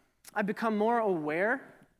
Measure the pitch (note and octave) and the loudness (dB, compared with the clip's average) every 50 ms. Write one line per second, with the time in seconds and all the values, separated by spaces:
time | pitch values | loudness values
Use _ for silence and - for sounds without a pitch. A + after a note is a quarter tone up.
0 | _ _ _ _ - - - G#3 G#3+ F#3+ - - A3 A3+ G#3+ G#3 G#3+ A3+ A#3+ A#3 | _ _ _ _ -20 -6 -4 -2 -2 -2 -2 -2 -2 0 0 2 2 2 2 2
1 | A3 G3+ F#3 D#3+ D3+ D3+ D3+ E3+ G3 A3+ C4 C4 - - - - - - _ | 2 2 0 0 0 -2 0 0 0 0 0 -2 -6 -12 -20 -20 -20 -20 _